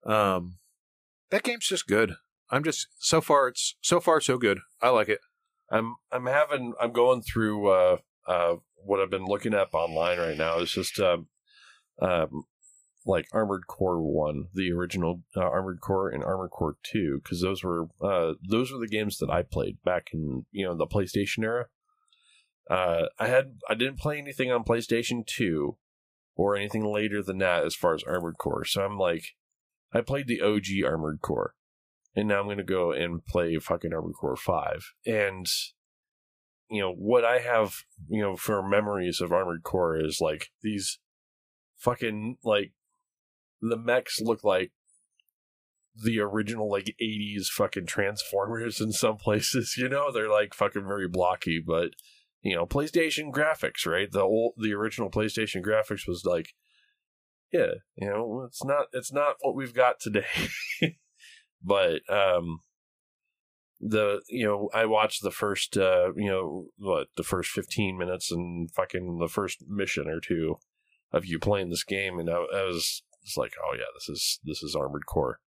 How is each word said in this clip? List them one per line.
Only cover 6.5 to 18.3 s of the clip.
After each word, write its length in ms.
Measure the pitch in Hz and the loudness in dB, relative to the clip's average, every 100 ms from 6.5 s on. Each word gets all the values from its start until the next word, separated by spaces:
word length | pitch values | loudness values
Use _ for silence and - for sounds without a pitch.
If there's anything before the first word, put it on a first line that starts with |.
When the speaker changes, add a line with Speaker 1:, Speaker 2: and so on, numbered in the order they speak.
| 147 120 113 | 0 -4 -4
Speaker 2:
I'm 120 | 120 | -2
going 300 | 113 123 123 | 4 4 4
through, 460 | 110 117 110 107 101 | 0 0 0 2 6
uh, 280 | 92 90 90 _ _ - | 8 8 4 _ _ -2
uh, 280 | 87 85 85 _ _ | 2 2 0 _ _
what 240 | 98 98 | -2 0
I've 100 | 95 | 2
been 160 | 95 92 | -2 -2
looking 280 | 101 113 104 | -2 0 2
up 140 | 95 | 2
online 460 | 80 85 80 85 87 | 0 0 2 2 2
right 180 | 82 76 | 0 0
now. 220 | 80 85 | 0 0
It's 140 | 87 | 0
just, 260 | - 90 - | -2 -4 2
um, 280 | 95 85 - _ _ - - _ _ - | 2 2 -2 _ _ -20 -20 _ _ -2
um, 440 | 92 87 78 71 - _ _ _ _ _ - | 2 2 0 -4 -12 _ _ _ _ _ 0
like, 200 | 92 - | 0 2
Armored 320 | 110 107 98 - | -2 0 -2 -6
Core 340 | - 95 87 | -2 0 2
one, 460 | 78 78 76 73 85 | 0 0 0 -2 -6
the 180 | 92 92 | -4 -2
original, 520 | 87 87 92 85 87 - - | 0 -2 -2 -2 -2 -6 -2
uh, 60 | |
Armored 400 | 90 92 95 90 | 0 0 -2 -8
Core, 280 | - 95 95 | -2 0 0
and 140 | - | -2
Armored 280 | - 95 92 | -2 -2 -4
Core 260 | - 80 71 | -2 -2 -2
two, 380 | - 113 85 69 - | -6 -2 0 -2 -4
'cause 160 | 87 | -2
those 220 | 92 95 | 0 -2
were, 240 | 92 85 82 _ | -2 -4 -4 _
uh, 320 | 95 92 82 | 0 2 0